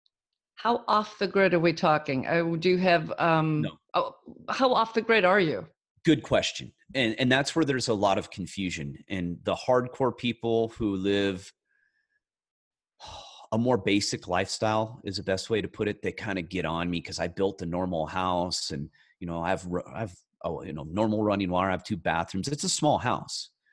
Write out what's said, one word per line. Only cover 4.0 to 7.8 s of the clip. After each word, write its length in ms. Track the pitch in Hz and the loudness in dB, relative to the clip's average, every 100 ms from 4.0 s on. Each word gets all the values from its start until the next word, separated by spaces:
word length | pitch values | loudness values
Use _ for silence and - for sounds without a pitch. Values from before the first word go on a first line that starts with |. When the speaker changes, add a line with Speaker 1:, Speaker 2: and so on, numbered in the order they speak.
| - - - - - | -2 -8 -20 -16 -8
Speaker 1:
how 240 | - 262 | 0 2
off 200 | 226 220 | 4 2
the 80 | 233 | 0
grid 220 | 226 226 180 | 2 4 6
are 140 | 202 | 6
you? 280 | 165 104 - _ _ _ - | 4 0 -6 _ _ _ 4
Speaker 2:
Good 180 | 151 | 4
question. 480 | - 110 - - 65 _ _ 135 | 4 2 2 -6 -14 _ _ 0
And, 200 | 117 107 | 0 2
and 120 | 123 | 2
that's 240 | 131 143 165 | 2 2 0
where 100 | 143 | 0
there's 220 | 131 | 0